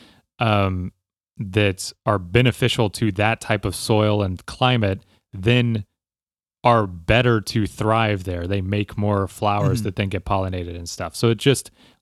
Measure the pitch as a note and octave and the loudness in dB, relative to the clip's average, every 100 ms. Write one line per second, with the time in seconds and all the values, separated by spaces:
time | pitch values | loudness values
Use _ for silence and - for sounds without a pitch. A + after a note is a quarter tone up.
0 | - _ _ - A2+ G#2 G2 F#2 F#2 - | -20 _ _ -4 0 2 2 -2 -6 -10
1 | _ _ _ - G2 G#2+ G2+ F#2 - - | _ _ _ -12 -2 2 2 0 -8 -6
2 | - G2+ F2 A2+ A#2+ - A#2+ - G#2 - | -2 -2 2 2 2 2 0 0 -2 0
3 | A2 F#2+ G#2+ A2+ - G#2+ G2+ - - G#2+ | -2 0 0 0 -2 -2 -2 -4 0 2
4 | G#2+ G#2 F#2+ F2+ - - B2+ A#2+ G2+ G2 | 4 2 -2 -6 -10 -2 2 2 0 -2
5 | - _ _ G2+ G#2+ B2 A#2+ A2 - _ | -8 _ _ -4 2 2 2 -2 -6 _
6 | _ _ _ _ _ _ A#2+ A#2 G2 F2 | _ _ _ _ _ _ 4 4 2 -2
7 | E2 A2+ B2 A2 - A2+ G2 - G#2+ A2+ | 2 4 4 2 0 -2 -2 -2 0 2
8 | A2 G2 F#2 F2 F2+ G2 F#2 G#2 G2 - | 2 -2 -4 -6 -4 -4 -2 -4 -4 -4
9 | G#2 G2+ F#2+ - G#2 G#2 B2+ B2+ G#2 A#2 | 0 0 -2 -2 0 2 0 0 -2 -4
10 | G2 F#2 - G2 F#2+ F2+ E2+ E2+ E2+ - | -4 -4 -2 -2 -2 -6 -8 -10 -12 -10
11 | E2+ - A#2 G#2+ C#3+ B2 - _ _ _ | -10 0 2 2 2 0 -4 _ _ _